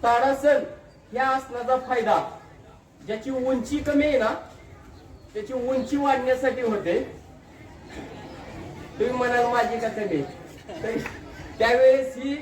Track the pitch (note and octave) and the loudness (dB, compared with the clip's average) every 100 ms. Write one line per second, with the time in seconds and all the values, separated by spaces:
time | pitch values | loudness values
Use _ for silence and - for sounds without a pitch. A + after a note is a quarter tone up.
0 | A#3+ A#3+ C4 C4+ C#4+ C#4 - - - - | 4 4 4 4 4 4 2 -12 -20 -20
1 | - A#3 C4+ C4 C4 A#3+ A#3+ C4 B3+ B3 | -12 -2 0 0 -2 -8 0 0 2 -2
2 | G#3+ E3 - - - - - - - - | 2 2 0 -10 -18 -20 -20 -20 -20 -20
3 | - A3 C4+ C4 B3+ C4 A3+ D4 C#4+ C#4+ | -8 -8 -4 -4 0 0 -2 -4 0 2
4 | D4+ C4+ A3 - - - - - - - | 4 4 2 -2 -10 -20 -20 -20 -20 -20
5 | - - - G#3 G3+ B3+ A#3+ C4 - C#4+ | -20 -20 -12 -10 -6 -4 0 0 0 0
6 | C#4 B3+ B3+ B3+ C4+ B3+ A#3 G#3 E3+ G#3 | 2 2 2 2 2 0 0 0 0 0
7 | - - - - - - - - - - | -2 -10 -20 -20 -20 -20 -20 -20 -16 -14
8 | - - - - - - - - - - | -14 -14 -16 -16 -14 -14 -14 -14 -16 -4
9 | A#3+ B3+ B3 A#3+ A#3+ A#3 A3+ A3+ A3 A3 | -2 0 0 2 2 2 0 0 -4 -4
10 | F#3 D#3+ C#3 - - - - E3+ A3 A#3 | -2 -2 -2 -8 -18 -20 -14 -8 -4 -4
11 | - - - - - - A3+ B3 C4 C4+ | -6 -10 -16 -16 -16 0 4 8 8 8
12 | C4 A3+ C4+ D4 | 4 -4 -6 -6